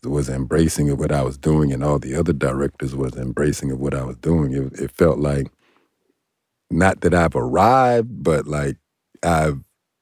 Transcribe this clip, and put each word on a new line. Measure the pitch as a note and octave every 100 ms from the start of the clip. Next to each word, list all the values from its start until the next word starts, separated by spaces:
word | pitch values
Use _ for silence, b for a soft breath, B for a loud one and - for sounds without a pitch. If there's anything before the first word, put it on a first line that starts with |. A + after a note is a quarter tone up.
was | - C#2+ C2
embracing | C2 B1+ D#2 D#2+ - D2
of | C2+
what | D2
I | D2
was | B1+ C2
doing, | D#2 D#2 D2
and | C2
all | D2 C#2+
the | C2 D2
other | E2
directors | C#2+ C2+ C2+ C#2 - C#2 C2+
was | C2 C2
embracing | B1+ B1+ D2+ D2 C#2
of | C2
what | C#2 C2+
I |
was | B1+ B1+
doing, | D#2+ E2 C#2+
it, | C2+ C2 -
it | C#2
felt | - E2+ C2
like, | D2 C#2+ C2 - _ _ _ _ _ _ _ _ _ _ -
not | D#2+ F#2+ -
that | F2+ F2
I've | E2+ -
arrived, | B2+ E2+ G#2+ C3 B2+ A#2+ A#2 A2+
but, | - C#3 -
like, | D2 C#2+ - _ _ _ _
I've | E2+ D#2+ D#2 C#2 - _ _ _